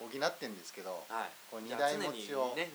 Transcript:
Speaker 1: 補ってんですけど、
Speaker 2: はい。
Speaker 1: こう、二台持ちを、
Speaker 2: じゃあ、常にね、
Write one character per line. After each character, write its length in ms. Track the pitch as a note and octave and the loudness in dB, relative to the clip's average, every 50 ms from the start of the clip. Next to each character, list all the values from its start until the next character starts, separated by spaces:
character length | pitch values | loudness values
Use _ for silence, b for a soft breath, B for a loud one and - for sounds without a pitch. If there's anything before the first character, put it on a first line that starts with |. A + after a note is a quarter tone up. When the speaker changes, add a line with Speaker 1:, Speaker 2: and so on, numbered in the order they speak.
| A2+ A2+ | -8 -4
Speaker 1:
補 160 | A#2+ C3+ C#3+ | 0 4 4
っ 120 | E3 E3+ - | 4 4 2
て 100 | - A#2 | -4 -6
ん 100 | G#2 F#2 | -6 -6
で 60 | E2+ | -8
す 80 | - - | -10 -8
け 100 | - F#2+ | -6 -4
ど、 220 | F#2+ F#2 E2+ D2+ - | -4 -4 -4 -4 -2
Speaker 2:
は 160 | A2 A2+ G#2+ | -2 -2 -2
い。 60 | F2+ - - - - | -2 -4 -10 -12 -10
Speaker 1:
こ 80 | - A2+ | -8 -6
う、 20 | |
二 100 | A2 A2+ | -4 -2
台 260 | B2 B2 C#3+ C#3+ D3+ - | 2 4 4 4 4 4
持 140 | - - - | 2 0 0
ち 220 | A2+ G#2+ - C#3+ | -2 -2 0 2
を、 180 | C3+ C3 B2+ B2 | 2 2 4 2
Speaker 2:
じ 60 | D3+ E3+ | 2 0
ゃ 20 | |
あ、 20 | |
常 0 | |
に 0 | |
ね、 40 | E3 | -2